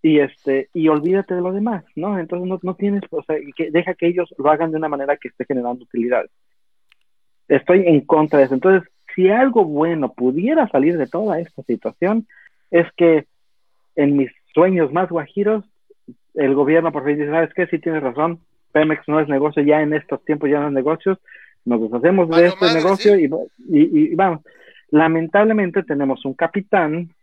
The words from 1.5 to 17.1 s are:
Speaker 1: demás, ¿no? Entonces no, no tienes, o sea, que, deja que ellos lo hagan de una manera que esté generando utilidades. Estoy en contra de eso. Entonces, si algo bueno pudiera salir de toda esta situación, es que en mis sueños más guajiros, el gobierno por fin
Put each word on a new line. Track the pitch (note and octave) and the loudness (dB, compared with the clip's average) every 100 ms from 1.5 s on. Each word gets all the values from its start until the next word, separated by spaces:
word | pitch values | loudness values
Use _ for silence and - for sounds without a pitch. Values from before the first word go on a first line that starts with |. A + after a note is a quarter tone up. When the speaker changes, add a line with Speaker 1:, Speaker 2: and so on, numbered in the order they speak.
Speaker 1:
demás, | F#3+ A3 G3+ - | -4 -4 -6 -10
¿no? | - F3+ G3 | -10 -6 -6
Entonces | E3 F3+ F#3 | -6 -8 -6
no, | F#3 | -6
no | F3 F3+ | -8 -4
tienes, | G3+ G3+ - | -4 -4 -6
o | E3 | -10
sea, | - D#3 C#3+ - | -6 -6 -6 -8
que, | D#3+ | -2
deja | D#3 F3 | -2 -2
que | F3+ E3+ | -2 -2
ellos | F3 E3+ - | -2 -4 -2
lo | C#3 | 0
hagan | D3+ E3 | 2 0
de | D#3 | -4
una | D#3 | -4
manera | C#3+ C#3 - | -4 -4 -4
que | B2 | -6
esté | _ B2+ | _ -6
generando | C3 A#2+ B2+ | -4 -4 -8
utilidades. | B2 A#2+ A#2 B2 - _ _ _ _ _ _ _ _ _ _ _ _ | -8 -6 -2 -2 -4 _ _ _ _ _ _ _ _ _ _ _ _
Estoy | C#3+ - F#3 F3+ | -2 4 2 4
en | D3+ | 2
contra | C#3 D#3+ D#3 D3 | 2 0 2 2
de | C3+ | 2
eso. | |
Entonces, | C3 F#3 F#3+ F#3 _ - | 2 2 2 0 _ -12
si | - F#3 | 0 2
algo | A3 C4+ A#3 | 4 2 2
bueno | F3 D3 E3 E3 B2+ | 0 0 -2 -2 -4
pudiera | - B2+ C#3 G#3+ D#4+ A#3 | -2 -2 0 0 0 0
salir | C#3 D3 E3+ | 0 0 0
de | B2+ | -4
toda | E3+ G#3+ E3 | -4 -4 -4
esta | E3+ - | -6 -14
situación, | - A#2 - - F3+ A3+ A3 _ _ _ _ | -8 -6 -6 -4 -2 -2 -6 _ _ _ _
es | E3+ E3 - | 0 0 2
que | E3+ D#3+ - _ _ _ _ _ _ - | 4 4 0 _ _ _ _ _ _ -2
en | C#3+ C#3+ | 0 2
mis | C3 _ _ | -2 _ _
sueños | - F3+ F#3 D3+ | 2 2 2 0
más | D#3 F#3 | -2 -2
guajiros, | E3+ D3 - G3+ A3 G3+ _ _ _ - - _ | -4 -8 -4 -2 -2 -6 _ _ _ -20 -20 _
el | - C3+ | -2 0
gobierno | C3+ C#3 D#3+ E3 | 2 4 2 2
por | D3 | -4
fin | C#3 | -4